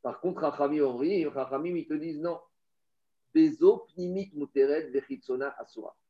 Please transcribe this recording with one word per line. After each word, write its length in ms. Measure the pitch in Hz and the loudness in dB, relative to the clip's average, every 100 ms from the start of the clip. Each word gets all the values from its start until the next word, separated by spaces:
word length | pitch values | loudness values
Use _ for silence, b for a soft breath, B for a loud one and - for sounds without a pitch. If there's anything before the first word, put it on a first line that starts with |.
Par 180 | 127 - | -8 -6
contre, 220 | 180 175 | -6 -2
Rachamim, 400 | 156 143 143 151 | -4 0 0 2
Omri, 420 | 139 123 151 196 156 | 0 2 0 0 -2
Rachamim, 500 | 135 131 135 170 175 | -4 -4 -4 -4 -6
ils 100 | 147 | -4
te 80 | |
disent 260 | 151 160 147 | -6 -6 -6
non. 180 | 170 165 - _ _ _ _ _ _ _ _ | -6 -6 -12 _ _ _ _ _ _ _ _
Bezo 540 | 160 156 - 175 226 - | 6 6 8 6 6 -2
Pnimit 380 | - 180 185 196 | -8 -6 -6 -6
Muteret 560 | 151 139 139 135 151 147 | -8 -4 2 2 2 -2
Vechitzona 640 | 131 - 131 - 127 139 - | -4 -4 -14 -6 -4 -4 -8
Asura. 360 | - 113 107 _ | -16 -14 -16 _